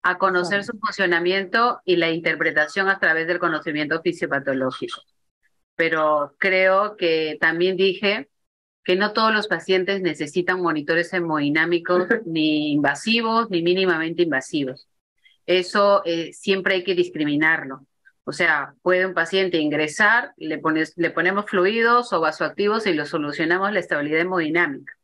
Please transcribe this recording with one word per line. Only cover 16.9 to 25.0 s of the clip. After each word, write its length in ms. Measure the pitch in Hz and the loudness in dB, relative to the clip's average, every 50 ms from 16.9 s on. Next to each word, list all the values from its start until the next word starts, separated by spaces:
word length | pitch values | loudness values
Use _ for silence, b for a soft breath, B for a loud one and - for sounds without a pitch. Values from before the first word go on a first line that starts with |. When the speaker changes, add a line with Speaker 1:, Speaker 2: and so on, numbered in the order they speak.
| 185 | 2
Speaker 1:
discriminarlo. 920 | 175 175 180 - 151 151 147 147 147 156 160 160 151 139 135 135 135 - _ _ _ b b b _ _ | 2 2 0 0 -2 -2 0 2 2 2 2 2 0 -2 -10 -14 -14 -16 _ _ _ b b b _ _
O 80 | - | -12
sea, 420 | 143 - 180 165 156 147 139 - - _ | -4 -2 0 2 2 0 -2 -6 -12 _
puede 240 | _ 180 185 180 185 | _ 2 2 2 2
un 80 | 190 180 | 0 0
paciente 420 | 175 165 165 190 190 190 185 175 | -2 -2 0 0 0 0 2 0
ingresar, 760 | 165 151 151 147 151 156 151 151 - 214 208 226 240 262 - - | 0 0 0 0 0 -2 -2 0 2 4 4 4 2 0 -2 -12
le 220 | _ - 156 156 147 | _ -8 -8 -8 -2
pones, 340 | 147 160 156 156 160 156 _ | -2 0 0 0 -2 -4 _
le 140 | - 170 160 | -2 -2 -2
ponemos 360 | - 170 165 180 190 196 202 | 0 0 0 0 0 -2 -4
fluidos 680 | - - 190 175 196 220 226 233 233 240 240 240 240 | -2 0 2 2 2 2 2 2 4 4 2 2 0
o 80 | 202 170 | -2 0
vasoactivos 680 | 160 156 151 - 170 156 - - 202 208 214 226 214 | 0 -2 -2 -2 -6 -6 -2 0 0 0 0 0 0
y 60 | 208 | 0
lo 140 | 170 151 147 | 0 0 -2
solucionamos 680 | - - 160 147 147 147 - 165 160 175 185 196 202 | -4 -4 -4 -4 -4 -4 -2 0 0 0 0 0 -2
la 80 | 208 190 | -2 -4
estabilidad 400 | 165 - 170 147 143 151 156 160 | -4 -2 -4 -4 -2 -2 0 0
hemodinámica. 720 | 170 180 185 180 160 151 156 175 175 156 135 - 139 - - _ | 0 0 -2 -2 -2 -2 0 0 0 -2 -4 -10 -14 -18 -20 _